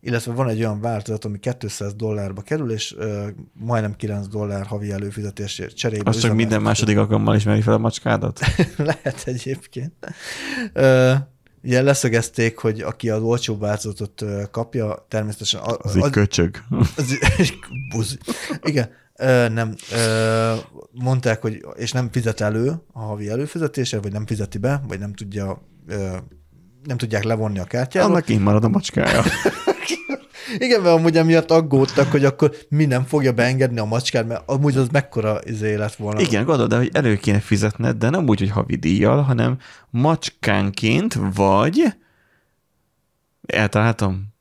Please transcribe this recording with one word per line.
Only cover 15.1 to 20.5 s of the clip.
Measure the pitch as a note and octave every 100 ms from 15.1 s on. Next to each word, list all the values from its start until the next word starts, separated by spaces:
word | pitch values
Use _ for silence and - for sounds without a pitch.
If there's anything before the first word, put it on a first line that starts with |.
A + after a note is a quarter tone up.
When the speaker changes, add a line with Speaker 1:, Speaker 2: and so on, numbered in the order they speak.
| A2 G#2+ G#2 G#2+ G#2
Speaker 1:
a-, | - A#2
Speaker 2:
Az | - G2
egy |
Speaker 1:
az | C#3+
Speaker 2:
köcsög. | C3+ G2+ - F2 G2+ - - - -
Speaker 1:
az | C3 C#3 D3 -
egy | F3+ - -
<laughs> | B2+ C3+ A2+
buzi. | A2 C3+ - A#3+ - C#4+
Igen. | F3 D3 A#2 _ _ _
Ö, | C3 B2+ A#2+
nem. | A2 A2+ G#2+ -
Ö, | A2+ A2+ A2 A2 A2+ A2+